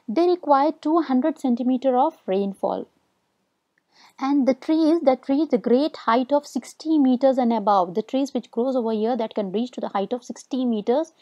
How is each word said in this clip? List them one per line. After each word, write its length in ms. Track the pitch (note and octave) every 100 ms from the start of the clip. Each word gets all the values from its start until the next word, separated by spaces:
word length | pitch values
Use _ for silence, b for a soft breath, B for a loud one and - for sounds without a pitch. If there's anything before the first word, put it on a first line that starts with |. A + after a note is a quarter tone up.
| -
They 180 | G#3+ F4
require 460 | F4+ - C4+ D4
two 280 | D#4 D4+ E4
hundred 360 | D4 B3+ D#4 D4+
centimeter 580 | C4 A#3+ B3 B3+ C4 B3
of 200 | D4 D#4 -
rainfall. 640 | F#3+ G3 G3 - - - _ _ _ _ _ _ _ _ _ _ b b b
And 300 | C4+ C#4+ B3+
the 60 |
trees 460 | C4 - D#4+ D#4+ E4+
that 260 | C#4 B3+ -
reach 220 | C#4 D#4
the 80 | A#3+
great 380 | G#3+ A#3+ D#4 -
height 340 | - A#3 B3+
of 140 | C#4+ D4
sixty 520 | B3+ - - D#4 D#4+
meters 380 | C4 B3 C4+ C4
and 160 | A#3+
above, 420 | A3+ G#3 G3+ F3+
the 80 | F3+
trees 300 | - C4 C#4
which 180 | B3 -
grows 240 | - B3
over 180 | B3+ A3+
here 240 | A3 A3 B3
that 180 | A3
can 180 | - G3+
reach 200 | G3 B3
to 80 | -
the 80 | G#3+
height 240 | G3+ G3
of 100 | B3
sixty 400 | - A#3+ - C4
meters 480 | B3+ A3 G#3 B3 E4 b